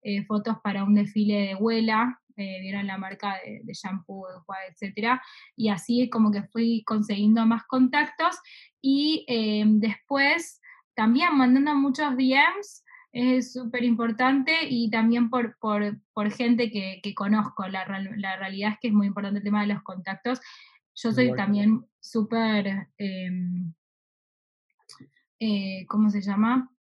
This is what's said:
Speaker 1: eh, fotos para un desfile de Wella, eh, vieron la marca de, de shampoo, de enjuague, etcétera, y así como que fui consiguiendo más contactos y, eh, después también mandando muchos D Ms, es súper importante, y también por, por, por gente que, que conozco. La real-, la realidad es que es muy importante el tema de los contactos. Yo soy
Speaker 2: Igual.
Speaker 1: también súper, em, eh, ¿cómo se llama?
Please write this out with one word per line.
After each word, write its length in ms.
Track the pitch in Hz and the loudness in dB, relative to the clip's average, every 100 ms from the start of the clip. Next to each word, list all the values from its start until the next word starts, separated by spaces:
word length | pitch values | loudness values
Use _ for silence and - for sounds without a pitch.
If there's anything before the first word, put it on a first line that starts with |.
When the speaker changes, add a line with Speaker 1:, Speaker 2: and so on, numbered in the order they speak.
Speaker 1:
eh, 220 | 214 202 208 | -4 -6 -2
fotos 320 | 208 208 220 | -4 -2 -4
para 200 | 208 196 | -4 -4
un 100 | 196 | 2
desfile 540 | 208 202 214 208 202 196 | 2 2 0 0 0 -2
de 80 | 190 | -2
Wella, 640 | 220 226 220 220 247 247 _ - | 0 2 2 2 0 -4 _ -12
eh, 220 | 196 190 | -10 -10
vieron 240 | 190 202 196 | -8 -6 -6
la 100 | 190 | -6
marca 420 | 190 202 202 190 | -10 -8 -8 -8
de, 180 | 180 104 | -10 -16
de 100 | - | -16
shampoo, 540 | - 185 190 - 190 185 | -12 -8 -8 -10 -14 -14
de 80 | 185 | -18
enjuague, 320 | - 190 190 | -14 -14 -14
etcétera, 500 | _ 196 196 226 254 - - - - | _ -12 -6 -2 -2 -4 -20 -20 -4
y 140 | 214 | -2
así 400 | 196 - 240 247 | -2 0 0 0
como 220 | 247 214 | 2 2
que 120 | 202 | 2
fui 400 | 202 226 233 226 - | -4 -2 0 -2 -2
consiguiendo 600 | 214 208 202 208 226 226 | -2 -2 2 4 4 4
más 180 | 226 - | 0 -2
contactos 720 | 262 254 294 294 - 330 370 - - - _ | 2 4 4 0 0 -2 -2 -16 -20 -20 _
y, 440 | 269 277 294 311 - | 0 2 2 0 0
eh, 360 | 233 214 214 214 | -2 0 2 4
después 960 | 214 220 202 _ 277 277 330 330 - - - _ | 4 2 -2 _ 0 2 2 -4 -16 -20 -20 _
también 420 | - 220 240 349 294 | 0 4 4 4 4
mandando 360 | 254 254 294 285 | 6 6 4 2
muchos 400 | 277 262 294 254 | 2 2 0 2
D 180 | 262 262 311 392 | 2 4 2 0
Ms, 260 | 403 - _ - _ | -12 -16 _ -20 _
es 400 | 240 247 254 254 | -2 2 2 0
súper 300 | 254 233 247 240 | -8 -6 -2 0
importante, 680 | 226 233 220 254 277 262 320 302 | 2 0 2 4 4 2 0 0
y 200 | 247 233 | -2 0
también 400 | 226 226 233 233 | 2 2 2 2
por, 280 | 247 240 - | 0 -2 -4
por, 380 | 220 208 208 208 _ | -2 -2 -2 -6 _
por 160 | - 208 | -4 -4
gente 380 | 208 240 240 233 | -2 0 2 2
que, 300 | 208 190 190 | -2 -8 -8
que 140 | 202 202 | -10 -6
conozco. 500 | 202 214 214 - 190 | 0 2 0 -4 -6
La 160 | 190 185 | -6 -6
real-, 280 | 196 196 208 | -8 -8 -8
la 180 | 196 190 | -8 -6
realidad 380 | 190 196 208 | -8 -4 -6
es 60 | 208 | -4
que 80 | 247 | 0
es 40 | |
muy 140 | 208 202 | 2 2
importante 300 | 196 196 202 | -2 -4 -4
el 40 | 202 | -2
tema 160 | 208 | -2
de 60 | 208 | 0
los 80 | 202 | -4
contactos. 560 | - 190 185 190 240 254 - - - _ _ - | -6 -12 -10 -8 -6 -6 -8 -20 -20 _ _ -6
Yo 160 | 233 | -2
soy 100 | 226 247 | 2 2
Speaker 2:
Igual. 120 | 226 | 2
Speaker 1:
también 480 | 196 208 208 220 - _ | 0 2 4 2 -2 _
súper, 880 | - 226 214 233 226 214 196 196 185 _ | -6 -4 -2 0 0 0 -2 -6 -8 _
em, 760 | 202 185 185 180 180 180 175 165 _ _ _ _ _ _ _ _ _ _ _ - - _ _ _ | -8 -6 -6 -4 -4 -4 -6 -10 _ _ _ _ _ _ _ _ _ _ _ -20 -20 _ _ _
eh, 460 | 226 202 190 190 190 | -4 -2 -4 -10 -6
¿cómo 220 | 208 214 | 0 2
se 120 | 208 | 0
llama? 480 | 196 196 220 254 254 _ | -4 0 2 0 -2 _